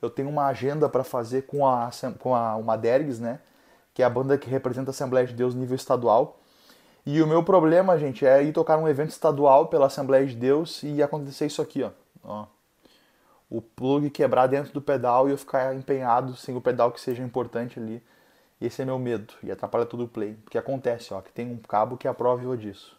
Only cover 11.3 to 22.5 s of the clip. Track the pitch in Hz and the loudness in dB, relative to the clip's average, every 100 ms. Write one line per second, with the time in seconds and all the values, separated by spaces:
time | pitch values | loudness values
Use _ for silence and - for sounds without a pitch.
11.3 | 139 151 - 151 - 117 - _ _ - | -6 -6 -4 -6 -4 -6 -8 _ _ -16
12.3 | 104 104 _ _ _ _ _ _ _ _ | -14 -14 _ _ _ _ _ _ _ _
13.3 | _ _ 117 - - 127 143 147 - 143 | _ _ -12 -12 -6 0 0 0 0 0
14.3 | 135 131 135 143 147 135 139 120 120 135 | 4 2 2 -4 -10 -2 -2 2 2 2
15.3 | 139 - 139 131 135 131 139 127 117 131 | 0 -4 -2 -2 -6 -4 -4 0 0 0
16.3 | 127 - 123 123 120 120 120 - 120 127 | -10 -10 -6 -4 2 0 0 -8 -6 -6
17.3 | 127 120 117 123 - 113 113 _ _ _ | -6 -6 -6 -8 -10 -12 -12 _ _ _
18.3 | _ _ _ 117 - 131 131 127 113 107 | _ _ _ -8 -6 -6 -4 -4 -4 -6
19.3 | - 110 95 - 117 117 120 120 - 104 | -16 -12 -10 -4 -2 -4 -4 -8 -6 -8
20.3 | 107 - 117 117 135 127 117 - 98 - | -10 -8 -8 -6 -6 -4 -6 -8 -14 -14
21.3 | - 120 120 - 104 110 123 139 123 123 | -12 -12 -12 -4 -2 -2 -2 -6 -2 0
22.3 | 123 127 | 0 -2